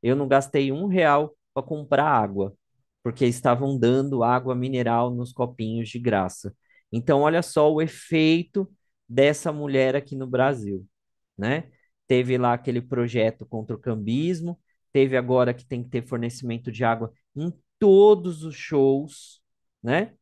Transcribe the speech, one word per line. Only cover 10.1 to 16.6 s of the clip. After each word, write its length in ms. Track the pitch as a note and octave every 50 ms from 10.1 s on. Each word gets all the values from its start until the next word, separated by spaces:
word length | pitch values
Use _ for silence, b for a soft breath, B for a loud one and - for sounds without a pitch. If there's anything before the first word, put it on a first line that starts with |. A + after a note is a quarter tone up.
| C#3+
no 120 | C3 C3
Brasil, 580 | B2+ B2+ B2 C3 C#3 C#3+ A#2+ G#2+ G2+ G2+ F#2 G2 _ _ _ _ _ _ _ _ _ _
né? 320 | - G2+ A2+ C3+ D#3 E3 b b b b b b _ _
Teve 300 | _ C3 B2 B2+ B2 C3
lá 160 | B2 B2 A#2+ A#2+
aquele 280 | A#2+ B2 C3+ A#2+ A#2+
projeto 640 | B2 B2 C3 A#2+ A#2+ A#2 A2+ A#2+ A2 A2 A2 _ -
contra 300 | _ - A2+ A2 - A#2+
o 40 | A2
cambismo, 800 | _ B2+ A2+ G#2+ G#2 G#2+ A#2 C3+ D#3 E3+ F3+ D#3+ E3 E3+ E3+ _ _ _ _ _ _ _
teve 260 | _ C#3 C3+ C3+ C3
agora 360 | B2+ B2 B2 B2+ B2+ B2 B2 A#2+
que 120 | B2 -
tem 180 | _ C#3 A#2+ A#2+
que 60 | B2
ter 160 | - B2 A#2
fornecimento 640 | - C3 A#2+ A#2 A#2+ A#2+ - C3 A#2+ A2+ A#2